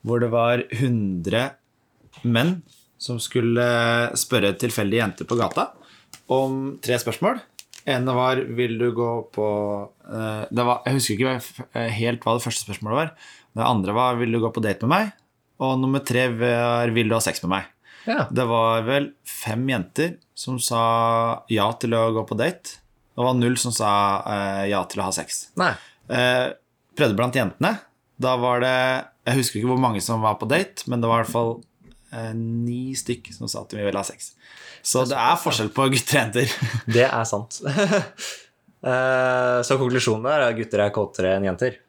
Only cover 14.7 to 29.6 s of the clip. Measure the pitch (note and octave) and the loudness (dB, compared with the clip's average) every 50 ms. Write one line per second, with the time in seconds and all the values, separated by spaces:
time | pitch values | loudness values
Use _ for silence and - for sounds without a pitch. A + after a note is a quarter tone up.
14.7 | F#2+ - A2+ B2 D#3+ G3 A3 G3+ - _ _ _ _ _ _ _ _ _ C3 C3 | -2 0 0 2 2 2 0 -2 -8 _ _ _ _ _ _ _ _ _ -2 0
15.7 | C3 C3 C3 C3 C3+ C#3 C#3 - A#2+ B2+ B2+ B2+ A#2 A2+ A#2+ B2 A#2+ A#2+ A#2+ A#2+ | 0 0 0 0 0 -2 -2 0 0 2 2 2 0 0 0 2 2 2 2 0
16.7 | A#2+ A#2+ A#2+ A#2 A2+ A#2 A2+ G#2+ A2+ A2+ - - D#2+ - - F2 F#2+ G2 - - | 0 0 0 0 2 2 2 2 2 0 0 -2 -4 -4 -2 -2 -2 -2 -4 -10
17.7 | _ _ _ - - - - - F4 D4 G3 - - B2 B2+ A2+ A#2 A2+ A2+ A2+ | _ _ _ -20 -20 -10 -6 -4 -2 -2 -2 0 0 0 0 2 2 4 4 4
18.7 | A2+ A2+ G#2+ A#2+ C3+ C#3+ C#3+ C#3+ - _ _ - - - - A#2 A2 A#2 B2+ C3+ | 2 2 0 0 0 0 0 -2 -10 _ _ -14 -14 -10 -6 -6 -4 -2 -2 0
19.7 | B2+ A2 E2+ - _ - D#3 F3 E3+ _ _ _ _ - - B2+ C3 B2 - - | -2 -2 -4 -4 _ -2 -2 -2 -4 _ _ _ _ -12 -8 -8 -6 -4 -4 -2
20.7 | A#2+ A#2 A2+ A2+ A2+ A2+ A#2 A#2 A#2 A2+ A#2 A#2 A#2 - - - A#2 G#2+ G2 A2 | 0 2 2 4 4 4 4 2 2 2 2 0 -2 -6 -4 -2 0 2 2 2
21.7 | A#2 - - A#2 A#2 A2+ A2+ A2+ A2 A2 G#2+ - A2+ G#2+ B2 E3+ F3+ - - - | 0 -2 -2 0 2 2 2 2 0 -2 -2 -2 -2 0 0 0 -2 -4 -16 -18
22.7 | - - _ _ _ _ _ _ _ - A#2+ B2+ B2+ B2 A#2+ A#2+ B2+ B2 - B2 | -20 -20 _ _ _ _ _ _ _ 0 0 2 2 4 2 2 2 0 -2 -2
23.7 | A#2 - A2+ G#2 G2+ G2+ G2+ G2 G2 F#2+ - - G#2+ G2+ G2 G2 G2 G2 G2 G2+ | -2 0 2 2 4 4 4 2 0 0 -2 -4 -4 -2 -2 -2 -2 -2 0 0
24.7 | G2+ F#2+ F2+ - - G#2+ - F#2+ - - D#2+ - - - - _ _ F3 F3+ E3 | 0 0 0 -2 -4 -4 -4 -4 -4 -4 -6 -8 -10 -10 -10 _ _ -2 0 0
25.7 | G2+ - - - _ _ _ - B2+ B2 B2 B2 B2+ B2+ B2+ - - _ _ _ | -2 -4 -12 -20 _ _ _ -4 0 2 2 2 2 2 0 -2 -6 _ _ _
26.7 | _ _ _ _ _ - D3+ A#2 G2+ F#2+ - D#2 - C3+ A#2 F2+ - _ D3 F#3+ | _ _ _ _ _ 0 0 2 2 0 -2 0 0 0 0 0 -2 _ -2 -2
27.7 | A3 G3 - _ _ _ _ _ _ - B2 B2+ B2+ B2 A#2+ B2 B2 B2 B2 B2+ | -2 -4 -10 _ _ _ _ _ _ -4 0 0 0 2 2 0 2 2 2 2
28.7 | B2+ B2+ B2+ C3 C3 C3 C3+ - _ _ _ A#2 B2+ C3+ B2 - - G#2 | 2 2 2 2 0 0 -4 -10 _ _ _ 0 0 2 0 0 -2 -2